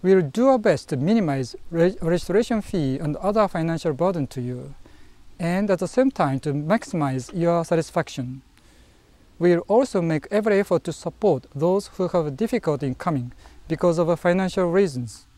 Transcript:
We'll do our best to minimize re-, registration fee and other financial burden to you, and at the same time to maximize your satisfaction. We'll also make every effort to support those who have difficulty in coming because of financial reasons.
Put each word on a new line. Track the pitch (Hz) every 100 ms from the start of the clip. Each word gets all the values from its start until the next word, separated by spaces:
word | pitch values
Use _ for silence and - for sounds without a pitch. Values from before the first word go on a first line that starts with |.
We'll | 185 190
do | 151 214 262
our | 262
best | 208 147 -
to | 139
minimize | 151 226 170 135 127 - -
re-, | 165 175 -
registration | 165 170 - 185 240 226
fee | - 190 139 131
and | 151 147
other | 190 214 202
financial | 175 165 165 175
burden | 135 175 175 131
to | -
you, | 123 123 135 - - - - - - -
and | 170 180 208
at | 180
the | 180
same | - 262
time | - 151 135
to | 151
maximize | 143 151 226 - 175 143 131 120
your | 180 170 170
satisfaction. | 165 165 160 - 156 - 123 131 _ _ _ _ - _ _ _ _ -
We'll | 175 170 -
also | 214 269 196
make | 170 156 -
every | 208 214 196
effort | 202 170
to | -
support | 156 180 - 208 139 -
those | 139 165 190 202
who | - 180
have | 180 151 135
difficulty | 226 240 - 143 143
in | 127
coming | 180 147 123 - - - -
because | 160 180 165
of | 165 170
financial | 180 180 190 196 180
reasons. | 175 196 127 120 - -